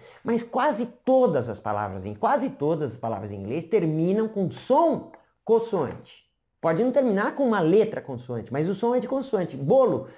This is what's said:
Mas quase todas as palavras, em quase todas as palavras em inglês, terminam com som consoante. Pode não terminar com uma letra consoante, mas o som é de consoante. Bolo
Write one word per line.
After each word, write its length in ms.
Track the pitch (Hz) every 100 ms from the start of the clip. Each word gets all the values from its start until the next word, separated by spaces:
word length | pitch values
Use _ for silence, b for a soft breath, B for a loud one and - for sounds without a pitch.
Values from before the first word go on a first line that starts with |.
| B B
Mas 200 | - 233
quase 420 | 233 - 277 214 240
todas 640 | - - 262 247 143 117
as 100 | 101
palavras, 460 | 107 104 104 95 95
em 80 | 104
quase 340 | - 269 254
todas 440 | - 143 160 147
as 40 | 113
palavras 340 | 117 107 104
em 40 | 101
inglês, 300 | 98 127 -
terminam 640 | 226 170 156 170 202 220
com 220 | 220 185
som 640 | - - 269 330 262 - B B B
consoante. 840 | - 220 226 190 127 - - - _ _ _ _
Pode 220 | 165 165
não 80 | 247
terminar 420 | 269 262 196 233
com 100 | 311
uma 160 | 269 214
letra 400 | 160 196 208 -
consoante, 540 | - 123 - 120 110
mas 160 | 131 156
o 60 | 196
som 200 | 233 247
é 40 |
de 80 | 247
consoante. 500 | 269 - 202 175 135
Bolo 500 | 139 262 247 135 B